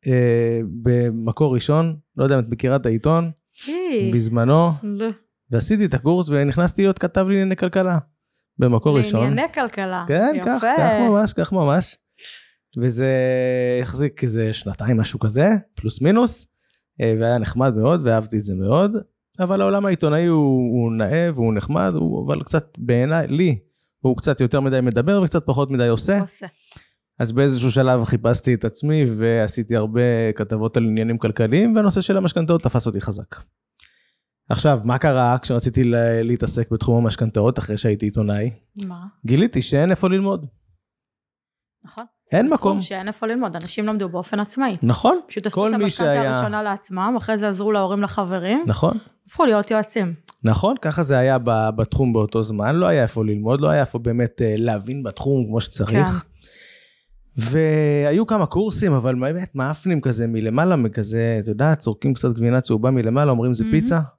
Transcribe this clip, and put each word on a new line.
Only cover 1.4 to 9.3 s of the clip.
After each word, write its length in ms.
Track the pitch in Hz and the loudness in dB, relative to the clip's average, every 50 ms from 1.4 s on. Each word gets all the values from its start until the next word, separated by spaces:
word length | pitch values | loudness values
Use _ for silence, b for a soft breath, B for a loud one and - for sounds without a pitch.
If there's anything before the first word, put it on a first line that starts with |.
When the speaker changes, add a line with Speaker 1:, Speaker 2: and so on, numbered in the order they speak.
| 156 147 127 | 0 2 2
Speaker 1:
ראשון, 400 | 120 - - 147 156 165 165 160 151 _ _ _ - | 0 0 2 2 2 2 0 -4 -6 _ _ _ -2
לא 60 | 135 | 0
יודע 120 | 139 139 | 2 2
אם 80 | 135 120 | 2 0
את 60 | 113 | -2
מכירה 260 | 120 113 - 127 131 | -4 -4 -2 0 0
את 100 | 139 123 | 0 0
העיתון, 460 | 123 113 113 - 147 160 165 170 165 156 _ _ _ _ - - 262 | 0 -2 0 2 2 2 2 0 -2 -6 _ _ _ _ -16 -10 -8
Speaker 2:
היי. 440 | 302 359 370 359 285 220 196 110 113 | -6 -4 -4 -2 -2 -2 0 0 0
Speaker 1:
בזמנו, 560 | 120 110 113 113 120 117 123 147 160 170 170 160 143 - | 0 0 0 0 0 2 4 4 4 4 2 0 -4 -6
Speaker 2:
לא. 240 | 208 202 202 220 226 214 - _ _ _ _ _ _ | -8 -6 -4 -4 -6 -6 -8 _ _ _ _ _ _
Speaker 1:
ועשיתי 340 | - 117 - - 214 214 208 | -2 -2 0 0 0 0 2
את 80 | 175 139 | 0 0
הקורס 360 | 123 117 147 170 180 180 151 | 0 0 0 0 0 0 0
ונכנסתי 520 | 147 143 143 143 135 170 175 175 - - | 0 0 0 0 0 0 0 0 0 2
להיות 180 | 196 196 190 - | 0 0 0 0
כתב 260 | - 180 - 190 190 185 | -4 -2 0 0 0 2
לענייני 260 | 196 196 190 190 185 | 2 0 0 0 -2
כלכלה, 420 | - - 180 165 185 190 185 175 160 143 _ _ _ _ _ _ _ _ _ _ - | -2 -2 -2 0 0 0 2 0 -2 -2 _ _ _ _ _ _ _ _ _ _ 0
במקור 400 | 131 123 120 110 - 151 147 139 | 2 4 4 4 2 4 2 2
ראשון. 220 | 113 107 - 110 117 | 2 2 2 0 2
Speaker 2:
לענייני 260 | 131 | 2